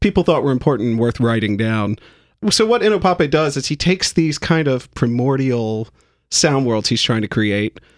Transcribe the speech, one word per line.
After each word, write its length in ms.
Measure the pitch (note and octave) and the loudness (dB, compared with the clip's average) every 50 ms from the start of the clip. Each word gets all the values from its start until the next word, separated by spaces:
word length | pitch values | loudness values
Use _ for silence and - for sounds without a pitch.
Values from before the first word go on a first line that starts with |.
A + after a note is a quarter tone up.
people 200 | - G3+ G3 G3+ | -2 0 2 2
thought 220 | F3 - E3 C#3+ A#2 | 2 2 2 2 2
were 80 | C#3 | 0
important 380 | C3+ B2+ - D#3 C#3 G#2+ G#2 A#2+ | 0 0 2 0 0 2 0 0
and 80 | A2+ A2+ | 0 0
worth 200 | A#2 A#2+ A#2 - | 0 0 0 0
writing 380 | B2+ A#2 A2+ A2+ G#2+ G2+ G#2 G2+ | 0 0 0 0 0 0 -2 -2
down. 380 | A2 A2 A2+ A2 G#2 G2+ G#2 - - - - _ _ _ _ _ - G#3+ | -2 0 0 -2 -2 -2 -4 -6 -8 -14 -20 _ _ _ _ _ -4 -2
So 160 | - - A3 A3 | 0 2 2 2
what 160 | A#3+ A#3+ - | 2 2 2
Enno 180 | G#3+ G#3+ F#3 | 2 2 2
Pape 300 | F3+ F#3 F3+ F3+ D#3+ C#3+ | 2 2 2 2 0 0
does 260 | D#3 D3+ D#3 D3 C3+ C#3+ | 2 0 0 0 -2 -4
is 80 | C3 | -4
he 100 | - D3+ | -4 -6
takes 380 | C#3+ - E3+ F#3 F#3 - - - | -2 0 0 0 0 -2 -2 0
these 240 | - D#3+ D#3 D3 - | 0 0 0 -2 -4
kind 300 | - - E3 D#3+ D#3 C#3+ | -2 0 0 2 2 0
of 260 | C3 B2 - - - | 0 -2 -4 -8 -6
primordial 960 | - - A#2+ A#2 A#2+ B2 C3+ C3+ C3+ C3+ C3 B2 A#2+ A2+ A2 A2 A2 A2 - _ _ _ _ _ _ _ _ | -2 -2 -2 0 0 0 0 0 0 0 0 -2 -2 -2 -2 -4 -4 -6 -8 _ _ _ _ _ _ _ _
sound 340 | - - - D#3 C3+ C#3 C3+ | -2 0 0 2 2 2 0
worlds 240 | A#2+ A2+ A2 G#2 - | 0 0 0 0 -2
he's 140 | B2 A2 - | -2 -2 0
trying 180 | - A#2+ A2 | 0 -2 -2
to 60 | G#2+ G#2 | -2 -2
create 520 | - A#2 G#2+ G#2 G2+ G2+ G#2 G#2+ - - - _ _ | -2 -2 0 0 0 0 -2 -4 -6 -10 -18 _ _